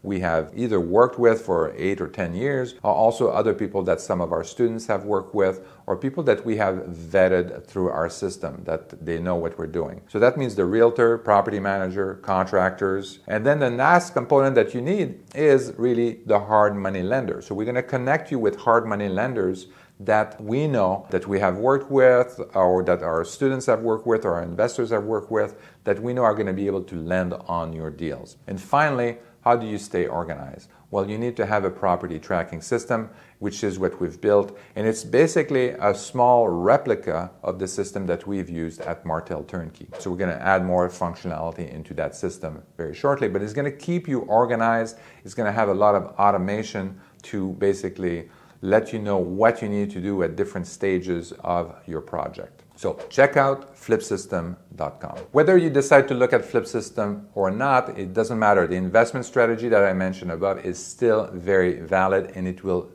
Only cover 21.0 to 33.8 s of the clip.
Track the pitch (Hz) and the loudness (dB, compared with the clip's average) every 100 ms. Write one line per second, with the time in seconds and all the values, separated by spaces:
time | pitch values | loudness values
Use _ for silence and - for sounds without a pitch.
21 | - 92 98 98 98 92 123 139 139 139 | -2 -4 0 2 2 2 2 2 2 6
22 | 127 123 123 - - 98 90 92 90 87 | 8 6 2 -4 -4 2 4 4 2 0
23 | 82 82 82 - 135 131 127 110 113 110 | 0 -2 -2 -2 0 0 0 0 2 -2
24 | 117 113 101 85 85 90 120 - 110 110 | 2 0 2 -2 -4 -2 -2 0 -2 -2
25 | 104 110 104 110 104 - - _ - 101 | 0 -4 -2 -2 -2 -6 -20 _ -4 -2
26 | 117 127 113 104 98 92 98 95 92 87 | -2 0 0 0 -4 -2 -2 -4 -6 -10
27 | 80 92 90 - - 85 80 80 80 73 | -2 -2 -2 -6 -8 -8 -6 -8 -10 -8
28 | 80 65 - - - 95 - 143 151 127 | -8 -8 -14 -20 -12 -12 0 2 2 0
29 | 120 113 - _ 120 120 110 104 - 92 | -2 -6 -18 _ 0 2 0 -8 -4 -4
30 | 85 76 82 71 69 - - _ _ 101 | -2 -4 -6 -10 -12 -16 -20 _ _ -4
31 | 98 107 120 117 101 107 98 - 98 87 | -2 -4 -6 -4 0 0 -2 -2 0 0
32 | 90 78 - 90 85 82 - 120 - 117 | -2 -10 -4 -4 -4 -10 -4 -4 -2 -4
33 | 113 - - _ 101 - 104 92 | -4 -16 -20 _ -8 -4 -4 -2